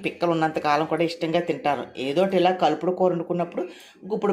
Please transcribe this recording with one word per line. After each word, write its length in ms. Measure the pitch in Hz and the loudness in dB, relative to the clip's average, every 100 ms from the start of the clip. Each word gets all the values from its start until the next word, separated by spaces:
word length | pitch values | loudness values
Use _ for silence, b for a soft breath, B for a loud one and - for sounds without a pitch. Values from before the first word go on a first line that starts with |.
పిక్కలు 280 | 160 - 170 | -6 -2 0
ఉన్నంతకాలం 520 | 165 160 156 151 147 160 | 2 0 0 2 2 2
కూడా 140 | 160 165 | 0 0
ఇష్టంగా 320 | - 165 170 170 | 0 0 0 0
తింటారు. 380 | 143 147 131 - - | -2 0 -2 -4 -6
ఏదో 160 | 131 147 | -2 0
ఒకటి 120 | 190 185 | 2 4
ఇలా 100 | 175 180 | 2 4
కలుపుడు 320 | 156 151 170 180 | 2 2 -2 2
కూర 120 | 185 | 2
వండుకున్నప్పుడు 500 | 170 160 175 170 - 370 B B B 185 | 2 -2 -2 -2 -4 -8 B B B -6
గుప్పుడు 220 | 214 202 | -2 0